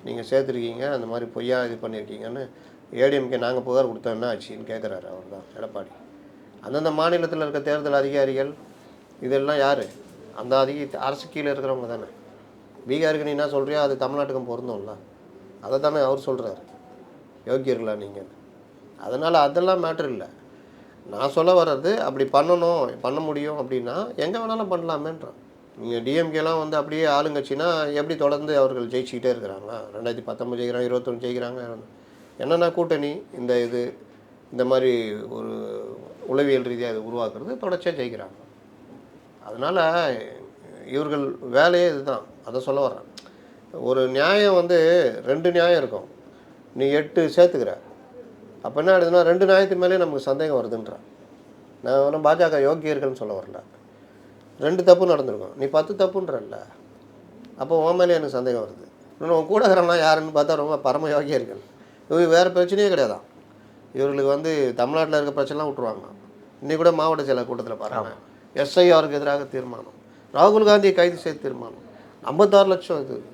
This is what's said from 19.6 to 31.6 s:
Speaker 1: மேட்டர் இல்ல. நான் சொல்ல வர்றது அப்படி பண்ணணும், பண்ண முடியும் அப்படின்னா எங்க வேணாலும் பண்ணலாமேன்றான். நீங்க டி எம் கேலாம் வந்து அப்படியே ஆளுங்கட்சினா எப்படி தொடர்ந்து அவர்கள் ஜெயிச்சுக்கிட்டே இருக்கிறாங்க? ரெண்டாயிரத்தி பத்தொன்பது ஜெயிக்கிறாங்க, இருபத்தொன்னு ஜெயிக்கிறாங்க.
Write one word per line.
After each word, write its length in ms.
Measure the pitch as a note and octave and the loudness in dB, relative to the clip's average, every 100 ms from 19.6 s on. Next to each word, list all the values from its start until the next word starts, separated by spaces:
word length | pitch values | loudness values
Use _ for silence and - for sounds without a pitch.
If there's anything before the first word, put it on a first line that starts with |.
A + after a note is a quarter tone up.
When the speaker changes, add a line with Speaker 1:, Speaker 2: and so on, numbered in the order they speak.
| F3+ F#3 | 2 0
Speaker 1:
மேட்டர் 260 | E3 D#3+ D3 | -2 -4 -6
இல்ல. 180 | A2 F2+ - - - - - - - - | -6 -10 -18 -20 -20 -20 -20 -20 -20 -16
நான் 200 | G2+ C#3 | -4 -2
சொல்ல 340 | C#3 E3+ F#3 | 2 4 6
வர்றது 340 | D#3+ C3+ D#3+ A3+ | 4 0 0 0
அப்படி 280 | - C3+ C3+ | -2 -2 2
பண்ணணும், 720 | C#3 D#3+ F3 E3+ E3+ B2 A#2+ | 2 4 2 2 0 -2 -4
பண்ண 180 | A#2+ C#3+ | -4 -4
முடியும் 380 | D#3+ D3 D3 D3+ | -4 -4 -6 -6
அப்படின்னா 580 | B2+ C3 A#2+ D3 A3+ - | -4 -4 -4 -6 -8 -4
எங்க 240 | D#3 A3+ | -4 -4
வேணாலும் 320 | A3+ A3+ G3+ | -4 -4 -2
பண்ணலாமேன்றான். 680 | F3 E3 D#3 D3+ D#3+ A#2+ - - - - - | -4 -2 -4 -6 -10 -16 -18 -20 -20 -20 -12
நீங்க 220 | A2+ A#2 | -6 -4
டி 140 | A#2 | -2
எம் 200 | D3+ D#3+ | 0 0
கேலாம் 260 | D#3 D#3 E3 | -2 -2 -2
வந்து 180 | D#3 D#3 | -2 -4
அப்படியே 280 | C#3+ D#3 D#3+ | -2 -2 2
ஆளுங்கட்சினா 880 | C#3+ D#3 D3 C#3 C#3 E3+ D#3+ D3+ | 2 0 -4 -6 -4 -2 0 -2
எப்படி 220 | D3 D3 D#3+ | -2 -4 0
தொடர்ந்து 420 | D3 D3 D3+ D3 | 0 0 0 2
அவர்கள் 300 | C3+ B2+ A#2 | 2 0 -4
ஜெயிச்சுக்கிட்டே 440 | B2+ B2+ B2 B2+ | -4 -4 -4 -2
இருக்கிறாங்க? 380 | A#2 G2+ G2 G#2 A2+ G#2 | -2 -6 -12 -12 -12 -12
ரெண்டாயிரத்தி 300 | G#2 A#2 B2 | -8 -8 -8
பத்தொன்பது 380 | A#2 A2+ A#2+ B2 | -8 -8 -8 -6
ஜெயிக்கிறாங்க, 240 | A#2+ A#2+ B2 | -4 -2 -2
இருபத்தொன்னு 340 | B2 B2 A#2 | -2 -4 -6
ஜெயிக்கிறாங்க. 380 | B2 B2 A#2+ B2+ | -6 -6 -8 -10